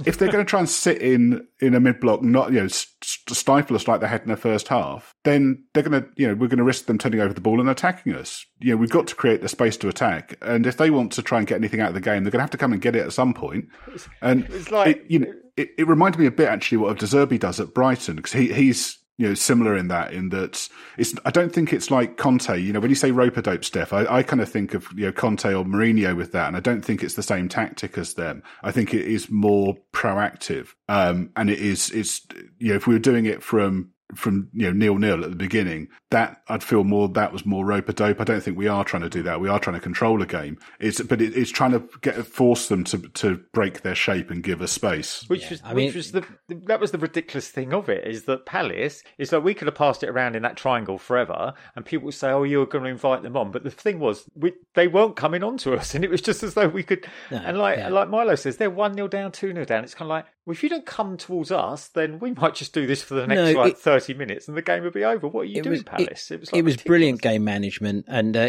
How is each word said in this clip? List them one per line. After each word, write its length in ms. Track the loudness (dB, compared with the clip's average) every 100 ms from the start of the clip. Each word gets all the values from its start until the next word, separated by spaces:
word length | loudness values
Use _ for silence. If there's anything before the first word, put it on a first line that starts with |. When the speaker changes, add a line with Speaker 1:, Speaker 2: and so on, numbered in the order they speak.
| -4
Speaker 1:
If 100 | 2
they're 160 | 2
gonna 140 | 2 2
try 140 | 0
and 80 | 0
sit 320 | 0 2 2
in, 440 | 4 6 6 2 -4 0
in 140 | 4
a 60 | 6
mid 200 | 6 4
block, 220 | 2 4
not, 280 | 4 4 4
you 80 | 2
know, 40 |
s-, 220 | 0 -4 -8 _
s-, 160 | -10 -10 -6 -2
stifle 400 | 4 4 4 0
us 100 | 2
like 140 | 0
they 80 | 0
had 140 | -2
in 60 | -2
the 100 | -2
first 300 | 0 0 0
half, 460 | -2 -2 -10 -16 _
then 400 | 2 4 4 2 _
they're 80 | 0
gonna, 240 | 2 0 -2 -2
you 100 | 0
know, 60 |
we're 140 | 2 2
gonna 160 | 4
risk 220 | 2 0 0
them 100 | 0
turning 240 | 2 0
over 140 | 0
the 80 | 0
ball 180 | 2 2
and 80 | 2
attacking 460 | 2 0 0 -6
us. 320 | -6 -8 -14 -18 -4
You 100 | 0
know, 60 | 2
we've 100 | 4
got 180 | 2 0
to 60 |
create 280 | 0 2 2
the 60 | 0
space 260 | 0 0 0
to 100 | -4
attack. 500 | 0 0 -2 -8 -10
And 260 | -2 2 2
if 120 | 4
they 100 | 4
want 240 | 4 0
to 100 | -4
try 140 | 0 0
and 100 | 0
get 100 | 0
anything 240 | 0 0
out 60 | -2
of 60 |
the 60 | -2
game, 240 | 0 0
they're 60 | 0
gonna 120 | 0
have 60 | -2
to 40 | 0
come 160 | 0
and 80 | 2
get 160 | 2 0
it 80 |
at 80 | -2
some 220 | 0 0
point. 320 | 0 -6 -8 -10 -18 -20 -20 -20 -4
And 240 | 2 2 0
Speaker 2:
It's 220 | -8 -2
like 260 | 4 4 2
Speaker 1:
it, 80 | 2
you 80 | 0
know, 140 | 0 -6 -10 -6
it, 100 | -6 0
it 100 | 4
reminded 320 | 6 6 6
me 60 | 4
a 40 |
bit 180 | 4 2
actually 300 | 2 0 2
what 200 | 0 0
De 60 |
Zerbi 340 | 2 4 4 2
does 220 | 0 -4
at 140 | -2
Brighton, 480 | 2 2 2 -4 -8
'cause 100 | -4
he, 180 | 0 2
he's, 420 | 4 4 4 -4 -10 _ -2
you 100 | -2
know, 60 |
similar 420 | 0 2 4 4 0
in 120 | -2
that, 260 | -4 -4
in 160 | -6 -6
that 360 | -4 -6 -8 -12 -14 -16 -4
it's, 180 | -4 -2 0
I 40 |
don't 220 | 2 2
think 220 | 0 0
it's 160 | 0 2
like 260 | 0 0 0
Conte. 420 | 2 2 2 -2
You 140 | 0
know, 80 | 0
when 80 | 2
you 60 | 2
say 140 | 4
rope-a-dope, 560 | 4 2 2 -2 -2 -4
Steph, 260 | -4 -2
I, 140 | 0 2
I 160 | 2
kind 180 | 2 0
of 80 | 0
think 220 | -2 -2
of, 160 | -6 -8 -4
you 80 |
know, 80 | -4
Conte 400 | 0 0 0 0
or 100 | 0
Mourinho 540 | 0 2 4 4 2 -2
with 160 | -4
that, 160 | -4 -2
and 80 | -2
I 40 |
don't 200 | -2 -2
think 200 | -2 -4
it's 140 | -4 -6
the 60 |
same 240 | -4 -2 -2
tactic 520 | -4 -6 -8 -10 -8
as 160 | -8
them. 280 | -8 -8 -8 -16 -10
I 100 | -4
think 220 | -2 0
it 100 | 0 0
is 220 | -4 -2
more 480 | 0 4 4 2 -4 _
proactive, 760 | -4 -2 0 -2 -4 -8 -8 -8 _ -2
um, 420 | 2 2 0 -4 -2
and 140 | 0
it 80 | 0
is, 320 | -2 -2 -2
it's, 360 | -4 -4 -8 _ -20 -20 -4
you 120 | 0
know, 60 | 0
if 100 | 4
we 80 |
were 40 | 4
doing 260 | 4 4 2
it 160 | -2
from, 480 | 0 0 2 -2 -6 _ _
from, 340 | -6 -2 -2 -2
you 140 | -2 0
know, 60 |
nil-nil 500 | 2 2 4 2 0
at 80 | -4
the 60 | -6
beginning, 500 | -2 0 -2 -6 -12 _ 0
that 320 | 0 0 -6 -8
I'd 160 | -8
feel 180 | 0 2
more, 260 | 4 2 2
that 220 | 0 -2
was 140 | -4 -4
more 180 | -2
rope-a-dope. 560 | 0 -2 -2 0 0 2
I 40 |
don't 160 | 0 -2
think 180 | -2 -2
we 80 | 0
are 160 | 0
trying 220 | -2 -4
to 40 | -4
do 140 | -6
that. 180 | -4 -4
We 80 | -2
are 120 | 0
trying 140 | -2 -6
to 40 |
control 400 | -6 0 2 2
a 60 | 0
game. 320 | -4 -8 -12 -16 -6
It's, 200 | -4 -4
but 220 | -2 0
it, 140 | 2 0
it's 160 | -2
trying 180 | 0 2
to 180 | 2 -4 -6
get, 140 | -4 -4 -8
force 400 | 2 4 4 0
them 160 | -2
to, 160 | -2 -6
to 420 | -8 -2 -2 -2 -2
break 300 | -2 -2 -4
their 120 | -6
shape 340 | -4 -2 -2 -4
and 100 | -8
give 180 | -6 -4
us 100 | -4
space. 520 | -4 -2 -4 -6 -12 -6
Speaker 2:
Which 140 | -6
Speaker 3:
Yeah, 80 | -6
Speaker 2:
was, 120 | -14
Speaker 3:
I 60 | -6
Speaker 2:
which 20 | -2
Speaker 3:
mean 100 | -2
Speaker 2:
was 160 | -4 -6
the, 160 | -6 -8 -20 -16 -12 -4
that 140 | -2
was 100 | -2
the 80 | -4
ridiculous 500 | -4 -6 -6 -10 -8
thing 220 | -10 -4
of 160 | -4 -2
it, 160 | -4
is 200 | -4 -8
that 200 | -4 -4 -4
Palace, 580 | -4 -4 -4 -6 -8 -20 -10
it's 120 | -2
like 140 | 0
we 100 | 0
could 140 | -2 -6
have 80 | 0
passed 260 | 0 0
it 60 | -4
around 260 | -2 -2
in 80 | -2
that 140 | -6 -4
triangle 420 | -2 -2 -2 -8
forever, 560 | -2 0 0 -4 -6 -8 -20 -18
and 100 | -8
people 200 | -6 -6
would 80 |
say, 160 | -4 -2
"Oh, 100 | 0
you're 240 | 2 2 0
gonna 220 | -2 -6
invite 340 | -2 0 0
them 140 | -2 -4
on." 160 | -4
But 100 | -6
the 80 | -10
thing 300 | -6 -4 -2
was, 280 | -2 -2 -10
we, 180 | -4 -4 -4 _
they 140 | 2 4
weren't 260 | 4 2
coming 300 | 2 -2 -2
on 120 | -4 -4
to 160 | -2
us, 200 | -2 -2
<laughs> 0 |
and 80 | -4
it 60 | 0
was 100 | 0
just 200 | -2 -4
as 120 | -2
though 120 | 2 2
we 160 | 0
could. 240 | -2 -2 -4 -18 -10
Speaker 3:
No, 60 | -8
Speaker 2:
And 200 | -4 0
like, 220 | 0 0
Speaker 3:
yeah. 100 | 0
Speaker 2:
like 180 | 0 2
Milo 260 | 0 2
says, 220 | 0 -2 -2
they're 120 | -2
one 280 | 0 -2 -2
nil 100 | -6
down, 240 | -6 -6
two 220 | -6 -6
nil 120 | -6
down. 200 | -2 -2
It's 100 | -2
kinda 140 | -12 -6
like, 180 | -6 -6 _
well, 80 | -12
if 100 | -4
you 40 | -4
don't 180 | -4 -8
come 300 | -6 -6 -6
towards 360 | -6 -6 -2
us, 340 | -2 -2 -6 -8
then 320 | -4 -4 -6
we 140 | -8
might 240 | -2 -2 -2
just 160 | -6
do 140 | -2 0
this 120 | -2
for 100 | -2
the 140 | -4 0
next, 240 | 2 4
Speaker 3:
No, 60 | 6
Speaker 2:
like, 140 | 4
Speaker 3:
it, 40 | 4
Speaker 2:
thirty 360 | 2 2 2
minutes, 340 | -8 -6 -8 -8
and 80 | -8
the 60 |
game 200 | -2 -2
would 100 | -2
be 100 | -2
over. 240 | 0 0 -4
What 140 | -6
are 20 |
you 140 | -6 -6
Speaker 3:
it 40 |
Speaker 2:
doing, 80 | -4
Speaker 3:
was, 80 | -4
it, 40 | -4
Speaker 2:
Palace? 440 | -4 -4 -6 -12
It 100 | -14
was, 80 | -4
Speaker 3:
it 60 | 0
Speaker 2:
like, 80 |
Speaker 3:
was 80 | 2
Speaker 2:
ridiculous. 100 | 0
Speaker 3:
brilliant 360 | 4 4 4 2
game 220 | 0 0
management, 600 | 0 -2 -4 -4 -4 -4 -2
and, 260 | -2 0
uh, 140 | 2